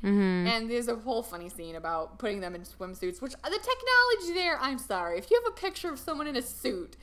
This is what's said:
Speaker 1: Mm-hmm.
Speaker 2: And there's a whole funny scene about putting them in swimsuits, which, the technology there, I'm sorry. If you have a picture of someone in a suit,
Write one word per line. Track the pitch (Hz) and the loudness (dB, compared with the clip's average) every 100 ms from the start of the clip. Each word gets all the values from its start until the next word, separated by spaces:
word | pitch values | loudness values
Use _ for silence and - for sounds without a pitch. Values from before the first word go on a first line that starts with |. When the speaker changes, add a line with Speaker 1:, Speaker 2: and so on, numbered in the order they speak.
Speaker 1:
Mm-hmm. | 202 202 190 180 180 | 4 6 6 4 4
Speaker 2:
And | 226 226 | 2 0
there's | 240 240 | -2 0
a | 233 | -2
whole | 226 233 | -2 -4
funny | 233 175 175 | -4 -8 -12
scene | - 165 165 | -12 -12 -8
about | 165 165 - 202 | -4 -4 -4 -4
putting | 226 202 | -4 -4
them | 180 175 | -6 -8
in | |
swimsuits, | 180 - 185 185 180 180 | -12 -12 -10 -6 -6 -4
which, | 262 | -8
the | - 294 | -8 -4
technology | 403 - 508 508 494 494 466 349 | -2 -2 -2 4 6 6 4 2
there, | 349 349 302 | 0 2 2
I'm | 269 254 | 0 -4
sorry. | - 190 170 175 | -2 -2 0 -2
If | - | 4
you | 466 | 4
have | 466 | 4
a | - | -2
picture | 381 - 349 | -4 -4 -6
of | 277 | -6
someone | - 294 302 | -6 -4 -2
in | 262 | -2
a | |
suit, | 254 - 247 190 - - | -4 -4 -4 -4 -6 -14